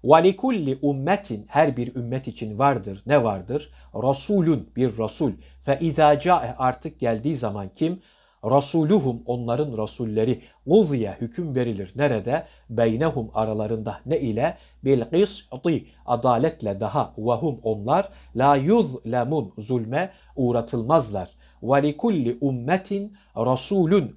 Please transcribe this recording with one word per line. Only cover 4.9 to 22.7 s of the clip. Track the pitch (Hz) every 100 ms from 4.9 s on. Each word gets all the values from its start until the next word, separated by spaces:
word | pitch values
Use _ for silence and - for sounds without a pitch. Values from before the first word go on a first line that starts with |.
| 107
Rasul. | 110 - 143 90 - - -
فَاِذَا | 139 165 147 151 147
جَاءَ, | 180 175 123 127
artık | 127 123 - -
geldiği | 120 113 135 143
zaman | 113 101 95 -
kim? | 160 185 _ _ _ _ 107
Rasuluhum, | 135 139 170 156 202 135 117 -
onların | 123 117 120 151 110
Rasulleri. | 107 - 113 107 113 117 - _ -
قُضِيَ, | 196 175 135 104 92
hüküm | 117 147 170 127
verilir. | 120 101 95 123
Nerede? | 143 113 101 151 - _ _
Beynehum, | 113 117 113 160 131 110
aralarında. | 107 110 107 107 113 110 110 123
Ne | 156
ile? | 131 107 151 - - _
بِالْقِسْطِ, | 131 135 117 165 202 - - 127 175 139 - _ -
adaletle | 120 127 120 156 156 107 98
daha. | 107 139 107 -
وَهُمْ, | 113 117 160 120
onlar. | 113 107 104 165 202 - - 117
لَا | 135 143 143
يُظْلَمُونَ, | 233 165 127 113 123 120 156 101 -
zulme | 107 123 110 135 190 - _ -
uğratılmazlar. | 123 117 117 123 113 147 113 98 90 _ _ _
وَلِكُلِّ | 113 139 147 147 233 185 117 120
اُمَّةٍ | 143 127 120